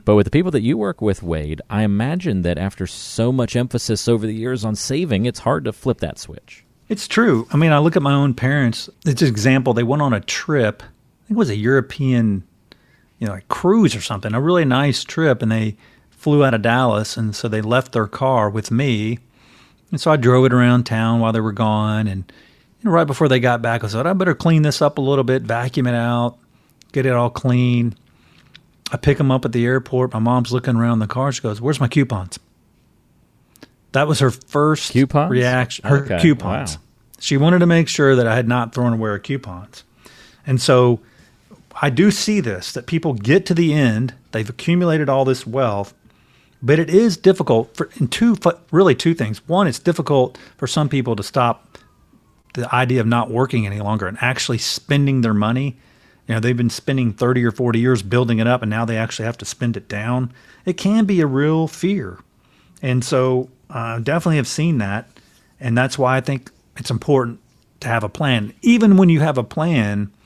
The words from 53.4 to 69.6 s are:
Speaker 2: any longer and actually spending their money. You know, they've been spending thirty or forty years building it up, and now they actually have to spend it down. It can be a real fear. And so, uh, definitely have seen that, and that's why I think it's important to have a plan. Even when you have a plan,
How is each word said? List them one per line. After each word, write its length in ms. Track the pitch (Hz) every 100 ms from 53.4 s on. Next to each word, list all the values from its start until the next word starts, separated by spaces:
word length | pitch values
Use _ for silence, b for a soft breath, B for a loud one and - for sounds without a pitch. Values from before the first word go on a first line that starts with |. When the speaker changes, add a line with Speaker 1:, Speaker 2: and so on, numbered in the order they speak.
| 135 123 101
Speaker 2:
any 140 | 101
longer 260 | 101 107 92
and 100 | 110
actually 380 | 127 127 - 117
spending 600 | - - - 143 139 131
their 140 | 110
money. 420 | 104 107 123 139 127 b b b b -
You 80 |
know, 60 | 113
they've 160 | 117 120
been 140 | 117
spending 420 | - - 135 120
thirty 320 | 101 123 127
or 80 | 117
forty 260 | 104 123 113
years 240 | 127 117
building 360 | 98 123 120 113
it 80 | 113
up, 140 | 123
and 60 | 107
now 140 | 110
they 120 | 113 113
actually 280 | 113 - 110
have 120 | -
to 60 |
spend 320 | 101 - 120 107
it 120 | -
down. 440 | 104 113 127 123 b b b 185
It 100 | 175
can 280 | 196 220
be 160 | 202 185
a 60 | 151
real 420 | 131 151 160 160
fear. 500 | - 180 202 98 90 - _ b b b b
And 220 | 131 127
so, 440 | 123 135 127 127 131 _ _
uh, 300 | 123 113 117
definitely 360 | 117 165 175 151
have 120 | 120
seen 300 | - 170 139
that, 300 | 98 104 - b b b b b
and 180 | 123 117
that's 180 | 131 -
why 200 | 127 131
I 40 |
think 300 | 127 135 - _ _ -
it's 140 | -
important 480 | 120 - 135 120 120 _ _ _ _
to 80 | 117
have 140 | 117
a 60 | 104
plan. 440 | - 147 120 104 -
Even 340 | 240 233 214 190
when 120 | 180
you 120 | 160
have 180 | 156 131
a 60 |
plan, 640 | 113 -